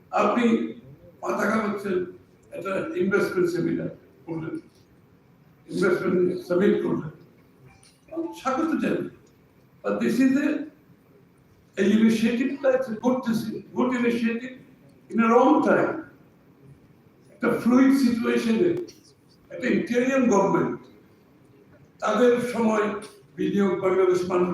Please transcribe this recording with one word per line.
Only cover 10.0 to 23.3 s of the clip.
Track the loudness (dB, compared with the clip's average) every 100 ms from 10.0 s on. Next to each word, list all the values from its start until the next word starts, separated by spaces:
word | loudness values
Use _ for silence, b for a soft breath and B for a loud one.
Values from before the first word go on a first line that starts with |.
this | -2 2 2
is | 2 0
a, | -4 -8 -16 _ _ _ -20 _ _ _ _ _ -2
a | 2 4
initiative, | 4 4 0 0 -4 -2
that's | 0 0 -2
a | -4
good | -2 -2 -2
deci-, | -4 -6 -10 -10 -4
good | -2 0
initiative | 0 0 -2 -4 -8 -18 -20 -20 -20 _ -8
in | 0 4
a |
wrong | 6 6 4 4
time। | 2 0 -4 -12 -20 -20 _ _ -20 -20 -20 _ -20 _ _ -20
একটা | -6 -4 0
ফ্লুইড | 2 4 6 4
সিচুয়েশনে | 2 0 0 0 0 2 2 0 -6 -16 _ _ _ _ -18
একটা | -6 -2 0
ইন্টারিম | 0 0 2 2 2
গভর্নমেন্ট | 2 2 0 -2 -6 -14 -20 -20 _ _ _ _ -20 -20 -20 -20 -8
তাদের | -4 2 4 4 0
সময় | -2 0 0 -2 -4 -12 -20 -18